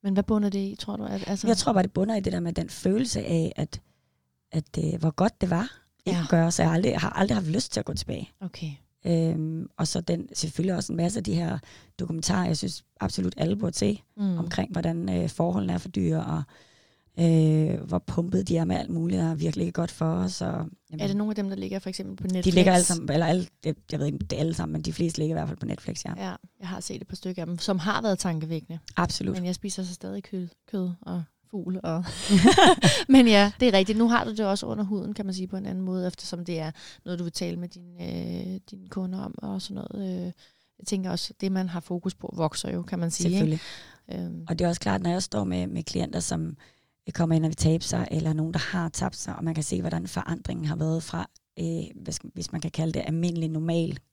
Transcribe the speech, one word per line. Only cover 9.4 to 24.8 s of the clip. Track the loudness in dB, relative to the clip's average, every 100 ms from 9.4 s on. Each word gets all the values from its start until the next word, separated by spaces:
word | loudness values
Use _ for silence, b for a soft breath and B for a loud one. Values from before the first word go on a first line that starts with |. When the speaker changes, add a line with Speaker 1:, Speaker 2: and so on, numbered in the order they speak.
| -2 -4 -8 _
Speaker 2:
og | -2
så | -2
den, | -2 -2 -4 -6
selvfølgelig | -6 -2 0 0
også | -2
en | -2
masse | 0 -2
af |
de | -2 0
her | 0 -4 B B B _
dokumentarer, | -6 -2 0 2 2
jeg | 0
synes | -2 -8 _ _
absolut | -4 -2 -2 0
alle | -2 0
burde | -2 0
se, | 0 0 _ -4
Speaker 1:
Mm. | -2 0
Speaker 2:
omkring | -2 -2 -2
hvordan, | -2 -2 -2 0
øh, | 0 0
forholdene | 0 0 0 0
er | -2
for | -4
dyr, | -2 0 0
og, | -2 -4 -6 b b b b b b 2
øh, | 6 8 6 6 4 0
hvor | -2 -4
pumpet | -2 -2 0 0 2
de | 0
er | 2
med | 0
alt | 0
muligt, | -2 0 2
og | 0 0
virkelig | -2 0 -2
ikke | -2
godt | -4
for | -2 0
os. | 0 -2 -2
Og, | -4 -4 -6 -10 _
jamen, | -6
Speaker 1:
Er | -2
det | 0
nogle | 0
af | -2
dem, | -4
der | -4
ligger | -6 -6
for | -6
eksempel | -8 -10 -6
på | -2
Speaker 2:
de |
Speaker 1:
Netflix? | 2 6
Speaker 2:
ligger | 8 8
alle | 8 6
sammen, | 2 2
eller | 2 4
alle, | 2 0 _ -6
jeg, | -6 _
jeg | -2
ved | -2
ikke, | -2
det | -4
er | -2
alle | 0
sammen, | 0 -2
men | -4